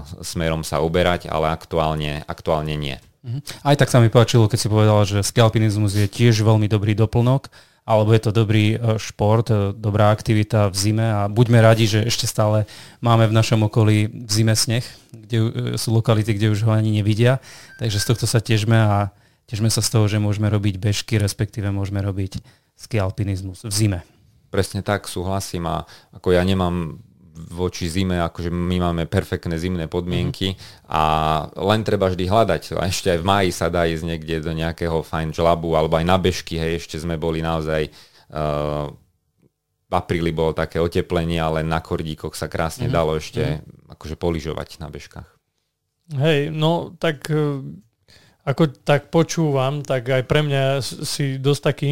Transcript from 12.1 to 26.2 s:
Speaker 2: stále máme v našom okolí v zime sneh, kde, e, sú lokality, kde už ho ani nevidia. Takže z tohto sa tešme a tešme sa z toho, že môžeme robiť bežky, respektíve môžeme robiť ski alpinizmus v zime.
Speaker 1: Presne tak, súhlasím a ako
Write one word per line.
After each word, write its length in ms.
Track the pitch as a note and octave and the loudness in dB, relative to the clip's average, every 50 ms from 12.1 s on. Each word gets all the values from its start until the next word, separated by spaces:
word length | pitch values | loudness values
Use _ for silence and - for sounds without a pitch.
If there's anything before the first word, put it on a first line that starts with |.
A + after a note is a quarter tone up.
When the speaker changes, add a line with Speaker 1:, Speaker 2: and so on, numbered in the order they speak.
| - - - | -2 -4 -4
Speaker 2:
stále 460 | A#2 - - A2 G#2+ G#2+ G#2+ G#2 - - - - - - - | -4 -2 0 0 2 2 2 0 -2 -6 -18 -20 -20 -12 -4
máme 260 | - A#2 A#2 A2+ A2+ | 2 4 4 6 6
v 80 | G#2+ G#2+ | 6 4
našom 320 | A2+ A2+ - A#2 A2 G#2+ | 4 2 4 2 2 2
okolí 400 | G#2 - A#2+ A2 G#2+ G#2+ G#2+ G#2+ G#2+ | 2 2 4 4 4 4 4 2 0
v 220 | - A2 A#2+ A2+ | -4 -8 -8 -4
zime 240 | G#2 A2 A2+ A2+ A2 | 0 2 2 2 2
sneh, 320 | G#2+ - - A2+ B2 B2+ - - - - _ | 2 2 0 0 -2 -2 -6 -12 -20 -20 _
kde, 280 | - A#2 G#2+ G#2 A#2+ A2+ | -20 -20 -10 -4 0 0
e, 100 | A2 A2+ - A#2+ B2 A#2+ | 0 0 -2 -4 -6 -4
sú 180 | A#2+ A2+ - - | -4 -4 -2 0
lokality, 400 | A2+ A2+ A2 - A2+ G#2+ G#2+ G#2+ | 2 2 4 4 2 2 2 0
kde 160 | A2+ G2+ G#2+ A2 | 0 0 2 0
už 140 | G#2+ G2+ A2 | 2 2 2
ho 80 | A2 | 2
ani 220 | A2 G#2+ G#2+ A2 G#2+ | 2 2 2 2 0
nevidia. 480 | G#2+ G2+ G#2 A2 G2+ A#2+ A#2+ C3+ C3+ - - - - - - - | 0 2 0 2 2 4 2 2 0 -2 -10 -20 -20 -20 -20 -12
Takže 220 | - A#2 A2+ G2+ G#2+ | -8 -6 -4 -2 -2
z 80 | - | 0
tohto 200 | - A#2+ - - | 0 0 0 0
sa 140 | A2 - A#2 | 0 0 0
tešme 380 | - - A2+ G#2+ G#2+ G#2+ A2+ A2+ | 0 2 0 0 2 4 4 4
a 320 | A2 G#2+ G2+ G2+ G#2 G2+ - _ _ _ _ _ _ | 4 4 4 2 0 -2 -6 _ _ _ _ _ _
tešme 240 | - - G2+ A2 A2+ | -12 -6 -2 -2 0
sa 140 | - - | 0 0
z 80 | G#2+ - | 0 0
toho, 160 | - A2+ G#2+ | 2 2 2
že 100 | G#2 G#2 G#2+ | 2 2 0
môžeme 300 | G#2 G#2 G#2 G2+ A2 G#2 | 0 0 0 0 0 0
robiť 300 | G#2 G#2 G2+ G#2 F#2+ F#2 | 0 0 0 -2 -2 -2
bežky, 400 | F2+ G#2+ G2+ - - - A2+ G#2+ | -2 -2 -2 -2 -2 -2 -2 0
respektíve 480 | G#2 G2 - - G#2+ G2+ - - G2 G2+ | 0 0 -2 -2 -6 -6 -4 -6 -6 -4
môžeme 300 | G2 G2 G2 G2 G2 G2+ | -4 -4 -4 -4 -4 -4
robiť 460 | G2 G2+ F#2+ F#2+ G2 F#2 - - - _ _ _ _ _ _ | -4 -4 -4 -4 -6 -6 -8 -10 -14 _ _ _ _ _ _
ski 260 | _ - - - A2 | _ -12 -6 -4 -2
alpinizmus 640 | F#2+ F#2 - - G#2 G2 G2 F2+ F#2+ F#2+ F#2 - - | -2 -2 -4 -4 -4 -4 -4 -4 -6 -10 -12 -12 -10
v 80 | A2 G2 | -6 -2
zime. 260 | G2+ A2+ G#2 F#2+ E2+ - _ _ _ _ _ _ _ _ _ | 0 0 0 0 -2 -6 _ _ _ _ _ _ _ _ _
Speaker 1:
Presne 320 | - G2 F2+ - - G2+ | -2 -2 -2 -2 -2 -6
tak, 220 | F2 - G#2 G2 - | -2 -2 -2 -2 -2
súhlasím 600 | - - - F2 F#2+ F#2+ G2 F#2+ - - F2+ E2+ | -6 -8 -6 -4 -4 -4 -4 -4 -6 -6 -6 -4
a 160 | E2 E2 D#2+ D#2 - - - - _ | -4 -4 -4 -6 -10 -16 -20 -20 _
ako 180 | - G2 | -16 -6